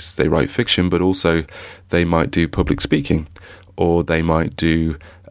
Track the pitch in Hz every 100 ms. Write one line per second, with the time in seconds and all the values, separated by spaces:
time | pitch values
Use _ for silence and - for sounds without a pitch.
0 | - - - 78 - - 120 - 90 85
1 | 92 92 87 82 78 - - - - 87
2 | 85 82 - 85 82 - - - - -
3 | 71 80 76 - - - - - 87 85
4 | 82 82 82 80 82 - 82 82 80 76
5 | - - -